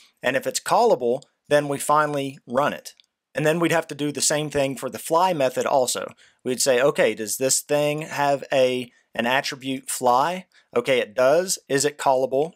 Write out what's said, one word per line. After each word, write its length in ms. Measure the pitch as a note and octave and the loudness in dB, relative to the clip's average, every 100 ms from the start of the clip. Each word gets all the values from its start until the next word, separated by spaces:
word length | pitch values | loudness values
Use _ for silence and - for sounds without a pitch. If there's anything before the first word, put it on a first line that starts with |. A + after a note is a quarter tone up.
| _ _ | _ _
And 140 | B2 C3 | -2 -2
if 100 | C3 | -2
it's 120 | - | -6
callable, 640 | - F3+ A#3 E3 A#2+ C3+ - _ - | 0 2 4 2 0 -2 -6 _ 0
then 180 | D3 D3 | 0 0
we 100 | C#3 | -2
finally 640 | - D3+ D3+ D3 C#3 C#3+ - | 0 2 2 -2 -6 -10 -6
run 260 | B2 C#3+ | -2 0
it." 200 | E2 - - _ _ _ C#3 | -2 -12 -20 _ _ _ -2
And 100 | D3+ | 0
then 140 | E3+ | 2
we'd 120 | E3 | 2
have 160 | E3 E3 | 0 -2
to 80 | C#3+ | -6
do 160 | D3 | -6
the 100 | C3+ | -2
same 280 | - D3+ D3+ | -2 -2 -2
thing 280 | C#3+ C3+ B2+ | -2 -2 -4
for 120 | C3 | -8
the 80 | G#2+ | -8
fly 360 | - D#3+ F#3 | -2 2 2
method 320 | D#3+ B2+ B2+ - | 2 0 0 0
also. 480 | C#3 A#2+ - - - _ _ | 2 0 -2 -8 -14 _ _
We'd 180 | B2+ A#2+ | -6 -2
say, 200 | C#3+ B2 | 2 4
"Okay, 320 | C#3+ D3+ C3 | 2 2 0
does 240 | G#2+ G#2+ - | 0 -6 -2
this 220 | C3 - | 0 0
thing 440 | - D3 D3 D3+ | 0 0 0 -2
have 400 | D#3+ C3+ C#3+ C#3+ - | -6 -2 0 0 0
a, 400 | C#3 B2+ B2+ A#2+ _ _ | 2 2 0 -6 _ _
an 120 | - A#2+ | -4 0
attribute 640 | C3 - C#3 C3+ C3 - | 0 -2 -6 -8 -8 -6
fly? 560 | - B2 B2 D#3+ F#3 - _ _ A#2+ | -2 2 4 2 -2 -10 _ _ -2
Okay, 240 | B2 B2 | 2 0
it 160 | G#2+ B2 | 0 2
does. 440 | C3 D#3+ F#3 - - | 4 4 2 -4 -2
Is 180 | C3+ C#3+ | 0 0
it 120 | - | -2
callable? 560 | C#3+ C3 C3 C3 E3 | 0 2 0 -2 -4